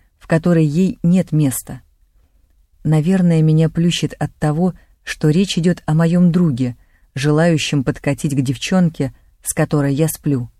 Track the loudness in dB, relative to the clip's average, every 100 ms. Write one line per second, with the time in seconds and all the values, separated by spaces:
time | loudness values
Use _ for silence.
0 | _ _ -2 0 2 2 2 0 -2 0
1 | 0 0 0 0 0 -2 -10 -18 _ _
2 | _ _ _ _ _ _ _ _ 0 0
3 | 2 2 2 2 4 2 2 0 -2 0
4 | -4 -6 -8 -4 -4 -2 -2 -4 _ _
5 | -14 -2 0 2 0 0 -2 -2 -2 0
6 | 2 4 4 4 0 0 -4 -6 _ _
7 | _ -6 0 2 2 2 0 -2 -2 -4
8 | -4 -4 -4 -2 -2 -4 -2 0 0 -2
9 | -8 -8 _ _ -10 -4 -2 0 0 0
10 | -2 -2 -4 -4 -6 _